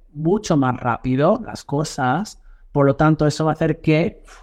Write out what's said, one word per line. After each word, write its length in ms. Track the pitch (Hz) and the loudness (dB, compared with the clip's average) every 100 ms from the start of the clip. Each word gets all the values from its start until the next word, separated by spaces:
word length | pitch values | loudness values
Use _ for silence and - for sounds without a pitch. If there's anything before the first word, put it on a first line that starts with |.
| _ | _
mucho 420 | 147 156 208 - 156 | -6 -2 0 0 2
más 240 | 131 123 | 2 -2
rápido 600 | 127 113 131 131 151 196 104 | -4 -4 -2 0 2 0 -4
las 180 | 113 - | -14 -6
cosas. 760 | 143 151 - 127 143 214 - - - - | -4 -4 -2 -2 0 -4 -12 -20 -20 -4
Por 140 | 147 139 | 2 2
lo 100 | 135 | 4
tanto, 320 | 156 156 151 | 2 4 0
eso 160 | 143 160 | 0 -2
va 60 | |
a 20 | |
hacer 280 | 151 165 151 | 0 -2 -2
que 420 | - 156 170 - - - | 0 0 0 -6 -18 -20